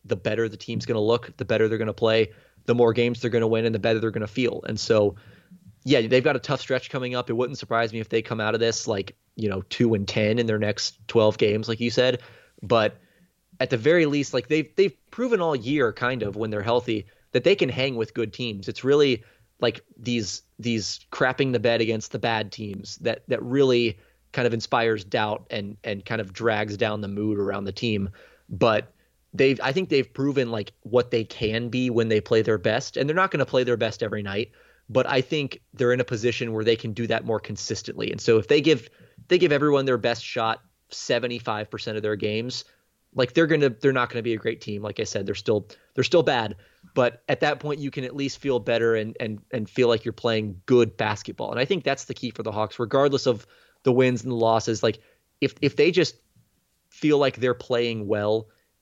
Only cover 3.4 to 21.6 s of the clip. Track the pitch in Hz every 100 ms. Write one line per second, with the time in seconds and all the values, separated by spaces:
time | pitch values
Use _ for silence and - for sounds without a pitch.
3.4 | 113 113 113 113 113 113 110 110 104 -
4.4 | 123 - - 107 - 110 104 92 - -
5.4 | _ - - - 127 139 113 127 147 131
6.4 | - 139 - 127 - 139 127 123 123 117
7.4 | 127 139 - 113 117 113 107 113 - 110
8.4 | 107 107 113 113 - 101 98 - _ -
9.4 | 107 95 - - 120 107 104 110 107 117
10.4 | 113 107 107 107 - - - 117 107 104
11.4 | 107 107 110 113 120 120 127 123 - -
12.4 | _ _ 101 117 107 - _ _ _ _
13.4 | _ - 127 120 127 175 151 143 135 131
14.4 | - 156 - - 190 - _ - 247 214
15.4 | 165 139 110 151 120 - 123 127 104 101
16.4 | 110 104 104 120 120 107 - _ _ 123
17.4 | 165 202 151 123 135 120 110 - 110 -
18.4 | 123 101 98 - 131 147 143 117 - _
19.4 | _ - 123 - - - 120 120 95 -
20.4 | _ - 117 113 95 - - - 131 127
21.4 | 135 120